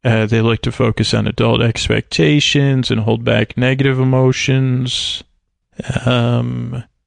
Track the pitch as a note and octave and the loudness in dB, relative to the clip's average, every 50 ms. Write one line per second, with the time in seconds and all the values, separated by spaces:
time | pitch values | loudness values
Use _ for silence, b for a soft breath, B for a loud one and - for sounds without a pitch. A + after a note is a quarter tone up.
0 | - B2 A2+ A2+ A2 G#2+ A2+ A2+ A2 A#2 A2+ G#2+ - - - - B2 A2+ G#2+ - | 2 2 2 2 2 2 2 2 2 2 0 0 -2 -6 -2 0 0 0 2 0
1 | A2+ - - A2+ G#2 G#2+ A2 - A2+ A#2 A#2 A#2 A#2 A#2 A2+ - - - A2 A2 | 0 0 0 0 0 -2 0 0 2 2 2 2 2 0 0 -2 -2 -2 -2 -2
2 | - _ - - D#3+ D3+ D3+ D3 C#3+ - - D3 C#3 C#3 C3+ C3 B2 - A#2 A2+ | -2 _ -2 0 2 2 2 2 2 2 2 2 2 2 2 0 0 0 -2 -2
3 | G#2+ A2 A2+ A#2 A#2 A#2 A#2 A2 A2 - - - B2+ B2+ C3+ C3+ C3+ C#3 C3 C3 | 0 0 -2 0 0 0 0 0 0 -2 -2 -2 0 0 0 2 2 0 2 2
4 | C3 C3 C3 C3 C3 C3 C3 - - - C3 C3 C3 C3 B2+ B2+ B2+ B2+ - - | 2 2 2 4 4 2 2 0 0 0 0 0 2 0 0 -2 -2 -4 -4 -6
5 | - - - - - _ _ _ _ _ _ _ _ _ _ - - - C3 - | -6 -6 -8 -10 -12 _ _ _ _ _ _ _ _ _ _ -14 -10 -6 -6 -4
6 | - B2 B2 A#2+ A#2 A#2+ A#2+ A#2+ A#2+ A#2+ B2 A#2+ A#2+ A#2+ B2 B2 - _ _ _ | -2 0 0 0 0 0 0 -2 -2 -4 -6 -6 -8 -8 -8 -10 -12 _ _ _
7 | _ | _